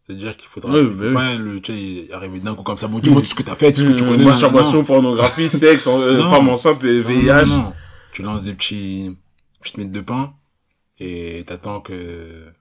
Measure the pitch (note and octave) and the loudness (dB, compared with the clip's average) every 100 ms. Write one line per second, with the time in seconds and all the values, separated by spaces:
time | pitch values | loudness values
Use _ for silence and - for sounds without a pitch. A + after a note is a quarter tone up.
0 | _ G2 G#2+ G#2+ - - A#2+ D3 C3+ F#2+ | _ -14 -12 -14 -18 -14 -2 2 2 0
1 | G#2+ C3 B2+ A#2+ G#2+ G2+ F#2+ G#2+ G2 F2+ | -2 -2 -2 -4 -8 -10 -10 -10 -10 -12
2 | E2 F#2+ F#2+ F#2 G2 G#2+ F#2+ G#2 G#2+ A2 | -14 -16 -14 -10 -10 -10 -10 -8 -6 -2
3 | C#3 C#3 G#2+ - - - D3+ C#3 C#3+ B2+ | 4 4 2 -6 -8 2 2 4 2 2
4 | B2 A#2+ C#3 C3+ C#3+ C3+ D3+ D#3 C#3+ C3+ | 2 4 4 6 4 4 4 2 4 2
5 | B2+ A#2 A#2+ - E3 C#3+ D#3 D3+ C3 B2+ | 2 2 0 0 -2 4 4 4 2 0
6 | C3 C3 A#2+ D3 C3+ B2 D#3+ D3+ B2+ A#2+ | 2 2 4 4 4 4 0 0 2 2
7 | A#2 B2 B2+ C#3+ C#3+ C#3+ A2 - - - | 2 2 4 4 4 2 -2 -10 -20 -20
8 | _ - G2 G#2 G2 F#2+ - G#2 G2 F#2+ | _ -12 -8 -8 -8 -8 -8 -8 -8 -8
9 | F#2+ F2 _ _ _ _ - - G2 G2 | -10 -14 _ _ _ _ -18 -12 -10 -10
10 | F#2 B2 D3+ _ _ _ _ _ _ _ | -8 -8 -8 _ _ _ _ _ _ _
11 | F#2 F2 E2+ E2+ F2 F2+ G#2 G2+ - F2+ | -14 -12 -12 -14 -14 -14 -12 -14 -14 -14
12 | F2 E2+ E2 E2 D#2+ E2 | -14 -16 -18 -20 -20 _